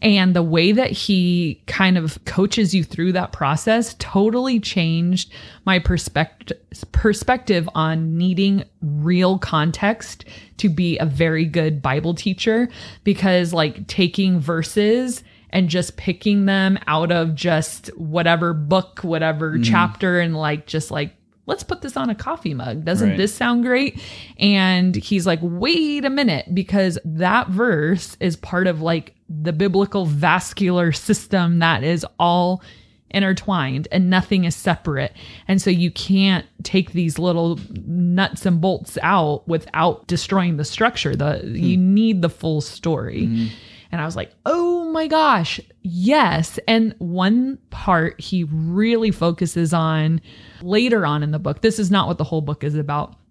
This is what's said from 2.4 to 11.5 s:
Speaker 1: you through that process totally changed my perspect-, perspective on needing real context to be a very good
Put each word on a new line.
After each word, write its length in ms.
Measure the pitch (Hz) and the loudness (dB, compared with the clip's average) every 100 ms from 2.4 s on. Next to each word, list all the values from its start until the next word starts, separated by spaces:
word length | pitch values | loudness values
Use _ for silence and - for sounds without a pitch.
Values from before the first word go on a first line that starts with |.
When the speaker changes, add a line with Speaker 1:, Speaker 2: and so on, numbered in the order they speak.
| 202 233 190 185 | 0 2 0 0
Speaker 1:
you 80 | |
through 300 | 156 - 180 | -2 -2 -2
that 180 | 180 - | -2 -4
process 640 | - 139 151 - 226 233 - | -4 -2 0 2 0 0 -8
totally 640 | - 196 214 240 262 233 | -2 2 2 2 0 0
changed 720 | - 190 165 165 175 180 - - - - 190 | -2 -2 0 0 0 -2 -4 -14 -20 -8 0
my 140 | 185 | 0
perspect-, 720 | - 175 - 147 156 - - - - - - | 2 -2 -2 -2 -4 -6 -12 -12 -14 -18 -4
perspective 760 | - 220 208 - 254 - 180 165 | 0 2 2 0 0 2 0 0
on 420 | - 160 160 160 165 | -2 0 0 -2 0
needing 480 | 185 175 196 196 - - | 0 2 2 2 -2 -8
real 560 | 151 147 156 180 180 190 | -4 -2 2 4 4 2
context 840 | - 160 175 - 202 226 - - - - - - | 0 0 0 0 0 -2 -6 -18 -20 -20 -20 -2
to 120 | 208 | 0
be 300 | 156 175 160 | 2 0 0
a 60 | 160 | 0
very 400 | 139 165 160 | 0 2 2
good 360 | 160 | 0